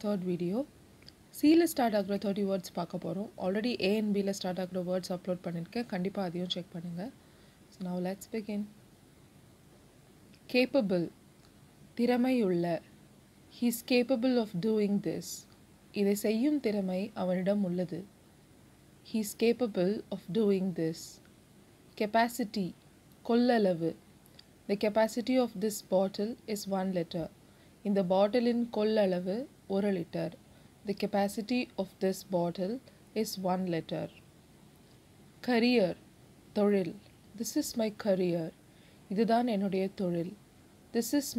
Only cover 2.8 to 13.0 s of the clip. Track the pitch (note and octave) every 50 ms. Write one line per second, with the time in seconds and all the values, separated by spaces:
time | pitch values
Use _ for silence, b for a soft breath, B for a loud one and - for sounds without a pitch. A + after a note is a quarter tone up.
2.8 | E3+ - - F3+ - F3 E3 F#3+ G#3 - - - - F#3 G3 G#3+ G#3 B3 A#3 -
3.8 | - F#3+ G#3 A3 G#3+ G#3 G3+ G3+ G3 G3 G3 - - F#3 F3+ F3+ F#3 F3 F#3 F#3
4.8 | F3+ F3 F3+ F#3 F3+ - F#3 F3 - F#3+ F3+ F3+ - F3+ E3+ E3+ E3 - - A#3
5.8 | A#3+ - G#3+ F3+ F3+ G3 F#3+ G#3 F#3+ F3 E3 F3 F3+ F3+ - F3+ E3+ - - F3
6.8 | D#3+ F3 E3+ E3+ F#3+ C4 - - B B B B B B B B B - - -
7.8 | F#3+ F3+ F3+ F3+ F3+ F3+ G3 G3 - - - A3+ G#3 G#3+ G#3 G#3 G#3 G#3 - -
8.8 | - - - - - - - - - - - - - - - - - - - -
9.8 | - - - - - - - - - - - - - - - B3 B3+ B3 - C#4
10.8 | A3 F#3 G3 F3 E3 - - - - - - - - - - - - - - -
11.8 | - - - - A#3+ A#3+ B3 B3 A#3+ C4 C4 B3 A3 F#3 F3+ F3 E3+ F3 E3+ -
12.8 | - - - -